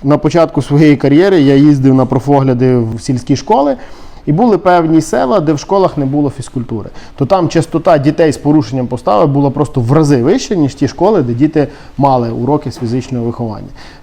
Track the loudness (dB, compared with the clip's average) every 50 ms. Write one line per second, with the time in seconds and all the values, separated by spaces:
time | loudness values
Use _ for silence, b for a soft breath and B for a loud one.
0 | -2 0 0 0 0 0 2 2 2 0 0 -2 -2 0 2 4 4 4 4 4
1 | 2 2 4 4 4 4 4 4 4 4 4 4 6 4 4 4 4 4 4 4
2 | 2 0 -2 -2 0 0 2 2 2 2 0 0 2 2 2 0 0 -2 -4 -6
3 | -6 -4 -6 -4 -2 -2 -2 -2 0 0 0 0 0 0 -2 -4 B B B B
4 | B B B B B -2 0 0 2 2 2 2 2 2 2 2 2 2 2 2
5 | 0 0 -2 -2 0 0 0 0 0 0 -2 -2 -2 -2 0 0 0 0 -2 -2
6 | -4 -2 -2 -2 -2 -2 -4 -8 -12 -10 -8 -8 -8 -8 -8 -10 -10 -12 -14 B
7 | B B B -4 -2 0 0 0 0 0 0 -2 -2 -2 -2 -2 2 2 2 2
8 | 2 0 0 2 2 0 0 0 0 2 2 2 2 0 -4 -6 -4 -4 -6 -6
9 | -4 -2 0 2 2 2 2 0 0 0 0 -2 -4 -4 -2 -2 0 2 2 2
10 | 2 2 2 2 2 2 0 0 -2 -2 -2 -2 -2 -2 -2 -2 -4 -4 -2 0
11 | 0 0 2 2 0 -2 -2 0 0 0 2 0 -2 -2 B B B B B B
12 | 0 2 2 0 0 -2 -4 -4 -2 -2 -2 -2 -2 -6 -10 -8 -6 -4 -4 -4
13 | -6 -6 -6 -6 -4 -4 -6 -6 -6 -8 -8 -10 -14 -16 -18 B B B B B